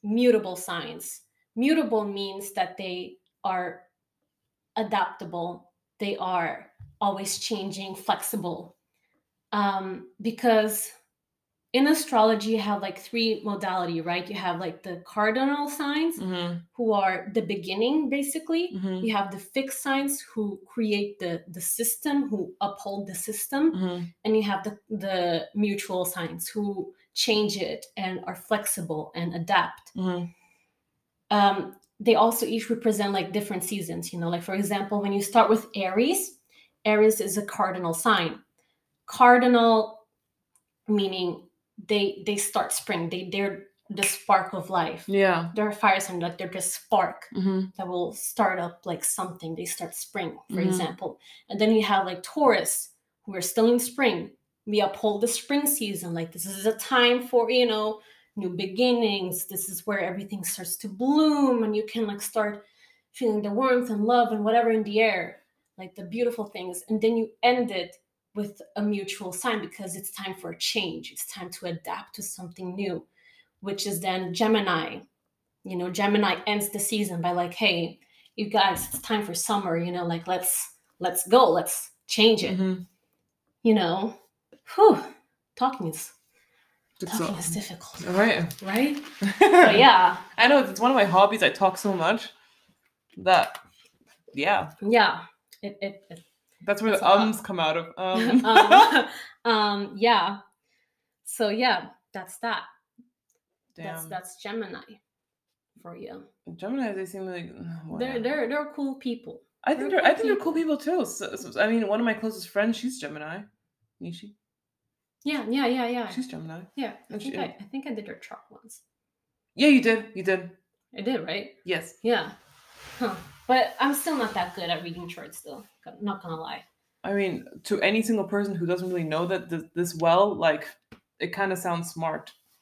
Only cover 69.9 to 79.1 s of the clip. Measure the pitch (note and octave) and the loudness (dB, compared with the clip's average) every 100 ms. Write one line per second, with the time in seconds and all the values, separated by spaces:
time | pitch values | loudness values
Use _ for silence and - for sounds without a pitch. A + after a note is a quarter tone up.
69.9 | F#3 - - F#3+ F#3+ F3 E3 - A3 F3+ | -10 -12 -10 -10 -10 -12 -6 -4 -2 -4
70.9 | E3 - - - F#3+ F3+ - F3 E3 D#3+ | -8 -12 -12 -12 -12 -14 -10 -8 -8 -8
71.9 | F3+ - - - - F3 F3 F#3 F#3 G3 | -10 -10 -14 -12 -12 -14 -12 -10 -4 -4
72.9 | E3 - _ _ _ _ _ G3 G3+ G3+ | -4 -10 _ _ _ _ _ -8 -6 -6
73.9 | E3+ F#3+ F#3 F3 E3+ A3 A3 F#3+ E3 D#3+ | -4 -4 -4 -4 0 2 2 2 -2 -4
74.9 | - - _ _ _ _ _ F#3+ F3+ F3+ | -10 -16 _ _ _ _ _ -10 -6 -4
75.9 | F3 G3+ G#3 G3+ F3+ - G#3 - G3+ - | 0 2 4 2 0 -2 -2 -4 -4 -4
76.9 | G#3+ G3 E3+ F3 F3 F3 - G#3 E3+ E3 | -2 -4 -2 -2 -2 -2 0 0 0 -4
77.9 | - _ _ _ - G#3 G#3+ F#3+ F3 - | -8 _ _ _ -8 -2 2 2 2 -6
78.9 | - - | -10 -4